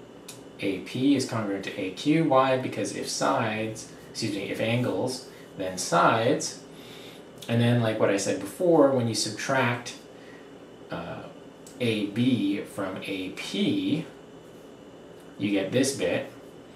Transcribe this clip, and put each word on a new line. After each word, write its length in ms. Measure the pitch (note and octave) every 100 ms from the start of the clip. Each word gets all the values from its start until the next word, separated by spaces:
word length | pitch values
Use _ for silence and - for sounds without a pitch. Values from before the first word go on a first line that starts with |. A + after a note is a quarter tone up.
| - - - - - -
A 180 | G2+ F#2
P 380 | - B2 C#3 C3+
is 120 | -
congruent 360 | A2+ G#2 G2 G#2+
to 120 | -
A 140 | F#2
Q. 320 | - D3 E3
Why? 340 | D#3 C3 C3 B2+
Because 380 | B2 A2 G2 G2
if 140 | G2+
sides, 840 | - C#3+ C3 A2 G#2+ A2 - - - -
excuse 240 | - A2 G2
me, 80 |
if 180 | G2 -
angles, 680 | A2 A#2+ A2+ G2 B2 - - - - -
then 200 | - -
sides. 840 | - E3+ E3+ A2+ A#2+ - - - - - - - - - - - -
And 120 | A#2
then, 200 | A#2+ A#2+
like 180 | A2+ -
what 100 | G2+
I 60 | G2+
said 240 | - -
before, 520 | - - F3+ D#3+ C#3
when 180 | B2+ A#2
you 40 |
subtract, 840 | A2 A2+ G#2 - C3 B2 A#2+ - - - - - - - - - - -
uh, 340 | - - - - - - - - -
A 240 | A#2 G#2+ G2+
B 560 | A#2+ B2+ A2+ G2 G2+
from 420 | - - F#2+ F#2+
A 280 | F#2+ F#2+ F#2
P, 760 | F#2 - G3 E3+ G2 F#2+ D#3+ - - - - - - - - - - - - - -
you 140 | G#2
get 220 | G2 F#2+
this 200 | B2 - -
bit. 340 | F2 - - - - - -